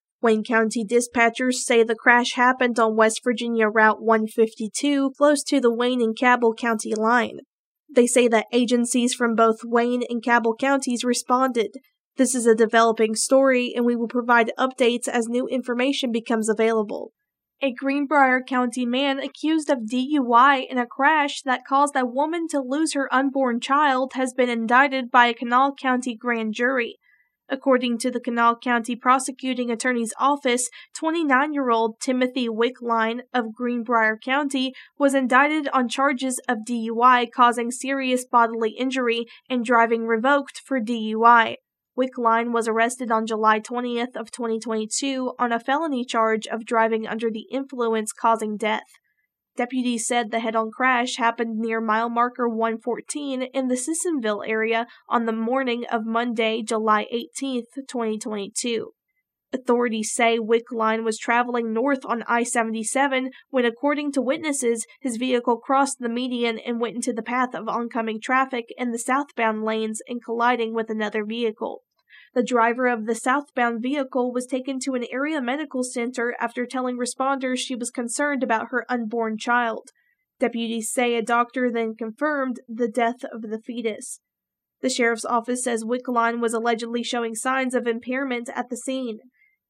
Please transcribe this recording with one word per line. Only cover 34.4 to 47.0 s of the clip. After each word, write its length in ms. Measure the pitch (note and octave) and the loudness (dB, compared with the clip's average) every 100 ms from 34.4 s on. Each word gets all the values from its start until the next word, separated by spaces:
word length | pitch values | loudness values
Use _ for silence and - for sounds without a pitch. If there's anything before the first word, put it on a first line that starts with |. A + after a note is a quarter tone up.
| C#4+ C4+ B3+ - - _ | 0 -2 -4 -6 -20 _
was 160 | C#4 | 4
indicted 540 | C4+ B3+ B3+ D4 D#4 C#4 | 4 4 4 4 2 0
on 200 | C4 B3 | -2 -2
charges 520 | C4+ C#4 B3+ C4 B3+ - | 0 0 0 -4 -4 -4
of 160 | A#3 | -6
D 100 | A3 A#3+ A3+ | -4 -4 -4
U 160 | A3+ | 4
I 240 | B3 B3 A#3+ | 6 6 2
causing 440 | B3+ A#3+ A#3+ A#3 | 4 4 4 -4
serious 540 | B3 C4 C4+ C4 B3+ | -6 -4 -2 0 0
bodily 460 | B3+ A#3+ A3+ A3+ A3 | 2 4 4 2 -4
injury 560 | G#3+ B3+ C4 A#3+ A#3 A3+ - _ | -2 -2 0 0 -2 -4 -14 _
and 140 | B3+ | -4
driving 440 | A#3 A#3+ A3+ A3+ A3+ | 4 4 4 2 0
revoked 560 | A3+ B3+ C#4+ C4+ - | 0 2 2 0 -14
for 160 | - C4 | -4 -2
D 160 | G#3+ A#3 | -2 -4
U 280 | A3 A3 | -2 4
I. 340 | A3+ A#3+ A3+ - _ _ _ - | 6 8 4 -2 _ _ _ -4
Wickline 560 | B3+ B3+ A#3 A3+ A#3+ | -4 0 2 2 2
was 140 | A#3 A3+ | 0 0
arrested 460 | A3 A#3 A#3+ A#3+ | 0 0 -2 0
on 140 | A3+ A3+ | 0 0
July 320 | G#3+ A3 A3 | 2 4 4
twentieth 580 | A3 A#3+ B3 A#3+ B3 A3+ | 0 -6 -4 -4 -4 -6
of 160 | A3 | -12
twenty 260 | - A#3 A3+ | -8 -4 -4
twenty-two 760 | A#3+ A3 A3 - C#4 C4 B3+ B3 | -4 -6 -4 -4 -4 -4 -6 -2
on 140 | B3 | -2
a 80 | A#3 | -2
felony 440 | A#3 C#4 E4 C4 A#3+ | 0 -2 0 -4 -2
charge 400 | A#3 A3 A3 - | 0 2 0 -4
of 180 | A3+ | -8
driving 420 | A3 A#3 A3+ A3+ | -2 0 2 0